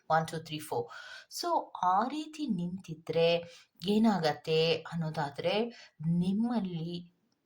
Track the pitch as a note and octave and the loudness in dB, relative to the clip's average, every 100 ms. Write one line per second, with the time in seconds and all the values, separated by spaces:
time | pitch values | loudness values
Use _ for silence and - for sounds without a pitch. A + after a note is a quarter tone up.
0 | - D#3+ D#3+ D#3+ D#3+ D3+ - B2 - - | 0 0 2 -6 -6 -10 -4 -4 -6 -10
1 | - - - - F4 E4 - - F3+ G3 | -16 -18 -14 -6 0 0 -2 0 2 4
2 | B3+ D4 D#4 - C#4 F3+ F3 F#3+ - D#3+ | 2 -4 -8 -6 -4 -2 -2 -6 -10 -12
3 | - D#3+ E3 E3+ E3+ - _ - F#3 G#3 | -2 4 4 4 -2 -18 _ -8 0 4
4 | A3+ F#3 D#3 D3+ - D#3+ E3 - - E3+ | 4 4 2 0 0 2 4 2 -2 -4
5 | D#3+ D#3 C#3+ - E3+ G3+ A#3 - - - | -4 -2 -4 -2 0 0 -2 -6 -20 -6
6 | D#3 F3 F#3 G3 A#3 A#3 F#3 E3+ E3 F3 | 0 2 2 2 2 0 -2 -4 -6 -8
7 | - _ _ _ | -12 _ _ _